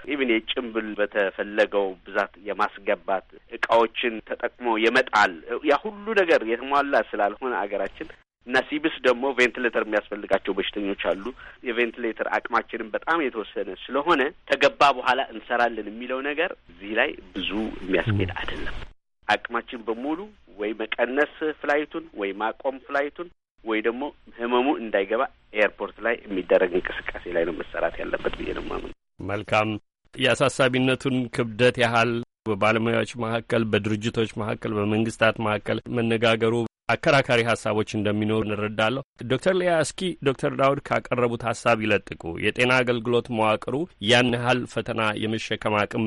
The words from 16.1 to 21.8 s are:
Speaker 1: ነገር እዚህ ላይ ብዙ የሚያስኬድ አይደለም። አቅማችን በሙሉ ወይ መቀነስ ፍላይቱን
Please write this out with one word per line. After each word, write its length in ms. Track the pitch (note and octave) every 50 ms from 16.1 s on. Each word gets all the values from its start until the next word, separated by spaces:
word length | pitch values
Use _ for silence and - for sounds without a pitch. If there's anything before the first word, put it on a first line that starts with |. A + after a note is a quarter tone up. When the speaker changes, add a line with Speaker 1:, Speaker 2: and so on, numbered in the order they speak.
| C3 C3
Speaker 1:
ነገር 300 | C3+ C#3+ D3 D3 E3 G3 - - _ -
እዚህ 240 | - - G2 G2+ A2
ላይ 160 | A2 B2+ D#3 - - - -
ብዙ 200 | - G2 F2+ F2 F#2+ G#2+ A2 G#2+ -
የሚያስኬድ 580 | - - F#2 F#2 F2 E2+ A2+ G#2 G2 F#2+ F#2 F#2
አይደለም። 420 | - - - - - - - - - - - - - _ _ _ _ _ -
አቅማችን 520 | G#2+ G#2 - - A#2+ A#2 A2+ - - A#2+ A2
በሙሉ 360 | A#2 A2+ A#2 B2+ C#3+ D#3+ E3+ G3+ G#3+ G#3 _ _ - G2 G2
ወይ 140 | G#2 G#2 A2+ G#2+
መቀነስ 560 | A2+ G#2+ - - A#2+ A#2+ B2+ C#3+ D3 C#3+ - - D#3+ D#3 D3
ፍላይቱን 500 | - - D3 C#3+ D3